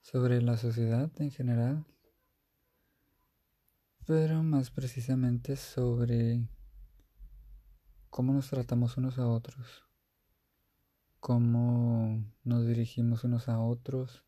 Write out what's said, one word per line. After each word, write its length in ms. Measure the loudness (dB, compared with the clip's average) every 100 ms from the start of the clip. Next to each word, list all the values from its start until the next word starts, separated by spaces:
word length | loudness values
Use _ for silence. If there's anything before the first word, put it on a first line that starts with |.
sobre 380 | -4 0 2 4
la 160 | 4 2
sociedad 520 | 0 0 2 2 0 -2
en 120 | -6
general, 560 | -2 0 2 2 -2 -6 _ _ _ _ _ _ _ _ _ _ _ _ _ _ _ _ _ _ _ _ _ 0
pero 360 | 2 2 2
más 280 | 2 2 0
precisamente 880 | -4 -6 -6 -2 0 2 0 -4 -8
sobre 880 | -6 -2 0 2 2 2 2 0 -2 -8 -20 -20 -20 -20 _ _ -20 -20 -20 -20 -20 -20 _ -20 -14
cómo 240 | -4 0
nos 160 | 0 0
tratamos 480 | -4 -2 0 0 0
unos 200 | -4 0
a 80 | 0
otros, 600 | 0 -2 -16 -18 -18 _ _ _ _ _ _ _ _ _ _ _ _ _ _
cómo 1000 | 0 2 4 4 2 2 2 2 0 -2 -6 -8
nos 220 | -2 0 2
dirigimos 580 | 0 -2 0 0 2
unos 240 | 0 -2 0
a 100 | 0
otros, 680 | 0 -2 -4 -6 -6 -12